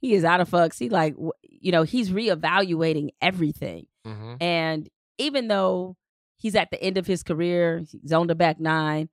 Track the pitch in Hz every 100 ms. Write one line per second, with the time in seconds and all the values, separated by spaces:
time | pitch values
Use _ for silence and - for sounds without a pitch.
0 | 262 208 165 180 180 180 165 - 247 202
1 | 160 143 160 - _ _ - 175 160 254
2 | 214 185 226 170 156 180 196 165 160 156
3 | 147 - 180 185 156 147 135 82 - _
4 | 110 107 110 123 170 170 160 160 151 _
5 | _ _ 302 277 233 202 190 185 185 185
6 | _ _ _ _ 220 202 165 - 185 190
7 | 180 180 - 156 175 175 170 165 160 -
8 | - 160 170 165 170 156 160 160 156 151
9 | 156